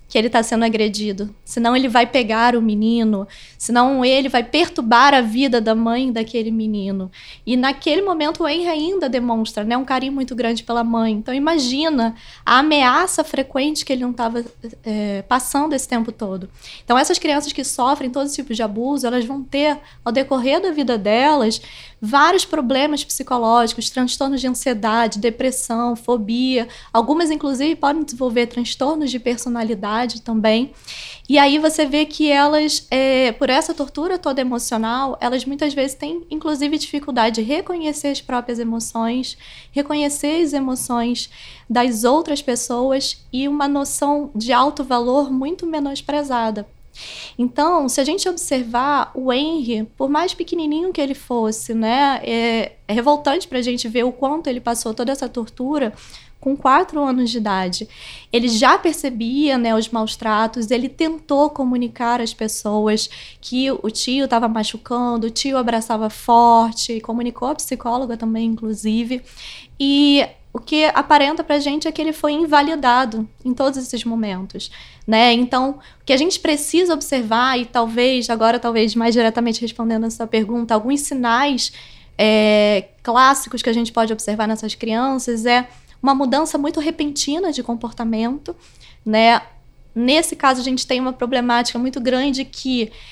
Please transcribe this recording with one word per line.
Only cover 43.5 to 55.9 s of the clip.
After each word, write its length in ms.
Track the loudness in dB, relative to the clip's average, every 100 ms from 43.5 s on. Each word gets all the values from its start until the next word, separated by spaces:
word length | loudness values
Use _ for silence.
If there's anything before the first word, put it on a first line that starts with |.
| 0 0
noção 640 | 0 -2 -2 0 0 -2 -6
de 160 | 0
alto 320 | 2 2 0
valor 480 | -2 0 2 2 2
muito 340 | -2 -2 -4 -4
menosprezada. 960 | -4 -4 -6 -4 -4 -2 -2 -2 -4 -10 -18 -20 -20 -18 -16 -16 -4
Então, 500 | -2 0 2 2 2
se 120 | 0
a 40 |
gente 240 | 0 0 -2
observar 840 | -4 -2 -2 -2 -2 0 0 0
o 180 | -4 -2
Henry, 560 | 0 0 -2 -2 -4 -4 -4
por 120 | -2
mais 260 | 0 0
pequenininho 580 | -4 -6 -2 -2 -2 -2
que 80 | -2
ele 140 | -2
fosse, 600 | -4 -4 -2 -2 -4 -4
né, 460 | -2 0 2 2 0
é, 480 | -2 -2 0 0 -2 -8 -4
é 40 |
revoltante 540 | 0 2 2 2 -2 -2
pra 160 | -4
gente 240 | -2 -4 -2
ver 160 | 0
o 60 | 0
quanto 360 | 0 -2 -2 -4
ele 120 | -4
passou 320 | -4 -4 -4
toda 200 | -4 -4
essa 160 | -4 -6
tortura 640 | -8 -10 -6 -4 -2 -2